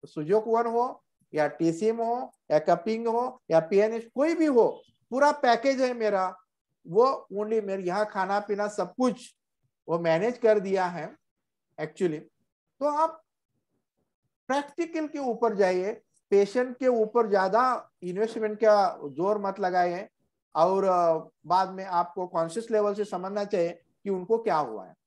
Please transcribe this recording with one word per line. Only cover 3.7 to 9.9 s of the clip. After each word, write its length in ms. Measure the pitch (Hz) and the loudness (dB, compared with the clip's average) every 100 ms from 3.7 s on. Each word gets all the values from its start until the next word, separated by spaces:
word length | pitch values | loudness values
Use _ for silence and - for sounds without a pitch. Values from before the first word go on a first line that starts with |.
| 196 214 226 226 | 2 2 0 -10
कोई 200 | - 294 | -2 -2
भी 120 | 330 311 | 2 2
हो, 360 | 254 185 - - _ _ | 4 2 0 -16 _ _
पूरा 220 | 247 285 | 2 2
पैकेज 480 | 294 262 233 269 262 | 4 2 2 2 0
है 140 | 262 | -2
मेरा। 420 | 247 220 202 185 190 _ _ _ _ 170 | 0 -2 0 -2 -6 _ _ _ _ -4
वो 400 | 170 254 269 - | 2 4 2 -8
only 300 | 196 214 220 | -8 -2 -2
मेरे 200 | 202 196 | -2 -6
यहाँ 240 | 180 180 214 | -4 -2 -2
खाना 340 | 202 190 202 | -2 -2 -2
पीना 280 | 208 202 208 | -2 -4 -4
सब 260 | 208 - | -4 -6
कुछ 400 | - 254 - - _ _ _ _ _ | -2 -2 -2 -12 _ _ _ _ _
वो 100 | - | -6